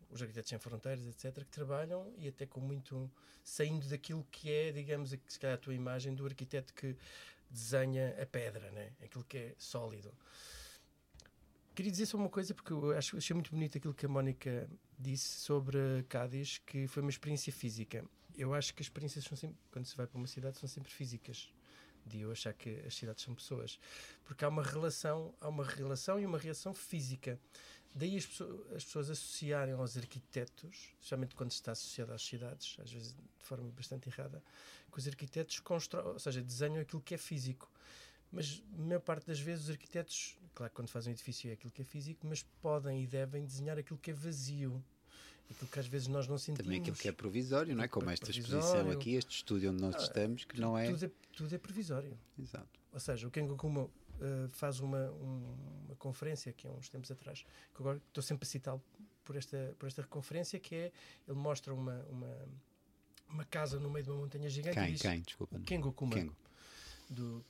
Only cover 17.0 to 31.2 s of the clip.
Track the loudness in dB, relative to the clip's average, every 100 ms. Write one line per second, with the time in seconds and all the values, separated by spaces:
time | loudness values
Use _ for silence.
17 | 2 2 2 0 0 0 -2 -2 -4 -4
18 | -6 -12 -12 -2 2 2 2 -2 -6 -2
19 | -4 -4 -4 -4 -6 -8 -10 -6 -6 -2
20 | -4 -2 -6 -2 -4 -4 -6 -6 -8 -6
21 | -6 -6 -8 -10 -10 -16 -20 -20 -20 -18
22 | -8 -4 -4 -2 -2 -4 -6 -6 -4 -4
23 | -4 -4 -6 -6 -4 -4 -4 -8 -12 -14
24 | -14 -14 -10 2 4 4 2 2 2 2
25 | 2 0 -2 -6 -4 0 0 0 0 0
26 | 2 2 4 2 0 -4 -4 -6 -4 -2
27 | -2 -2 -2 -4 -6 -18 -16 -18 -10 -2
28 | 0 0 -2 -4 -6 -6 -6 -8 -4 -2
29 | 0 -2 -4 -2 0 2 2 2 0 -2
30 | -4 -8 -4 -4 -4 -6 -14 -14 -16 -14
31 | -4 -2